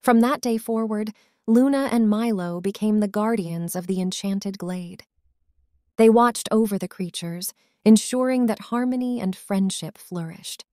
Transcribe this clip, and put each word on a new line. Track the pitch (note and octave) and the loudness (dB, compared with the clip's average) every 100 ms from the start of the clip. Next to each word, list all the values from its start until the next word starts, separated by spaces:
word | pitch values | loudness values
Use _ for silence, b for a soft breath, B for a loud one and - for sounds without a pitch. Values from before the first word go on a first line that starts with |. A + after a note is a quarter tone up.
From | - A#3 | 4 4
that | A#3 C#4+ | 4 0
day | B3 A3+ | -2 -4
forward, | A3+ A3 A3 G#3+ A3 - _ _ - | -2 -4 -2 -4 -6 -10 _ _ 2
Luna | A3+ C4+ C#4 C#4 | 4 4 2 0
and | A#3+ G#3+ | 2 2
Milo | G#3 A#3 G3+ F3 F3 | 2 0 -2 -4 -4
became | F#3+ G3+ G#3+ G#3+ | -6 -2 0 0
the | G#3 | 0
guardians | G#3 G#3+ A#3 E3+ E3 E3+ F3+ | -2 0 -2 -4 -6 -6 -6
of | F3+ | -4
the | F#3 | -2
enchanted | F#3 - G3+ G3 G3+ G3 | -2 -4 -4 -4 -6 -8
glade. | F3 F3+ F3 F#3 _ _ _ _ _ _ _ _ _ - | -8 -8 -10 -18 _ _ _ _ _ _ _ _ _ 4
They | A3+ | 6
watched | A3+ A#3+ - - | 6 4 0 -2
over | A3 A3 G3 | 0 0 -2
the | F3+ | -6
creatures, | - F3+ - E3+ E3+ G3 _ _ _ G#3+ | -8 -8 -8 -10 -8 -12 _ _ _ 6
ensuring | G#3+ - B3+ B3+ B3+ A#3+ | 6 4 -2 0 2 0
that | G#3 | -2
harmony | - A#3+ B3+ B3 B3 B3 | -4 -4 -2 -2 -4 -4
and | F#3+ F#3 | -4 -6
friendship | - F#3+ F#3+ - D#3+ - | -4 -2 0 -4 -10 -14
flourished. | - F3 E3 - - - - | -12 -10 -10 -12 -16 -16 -18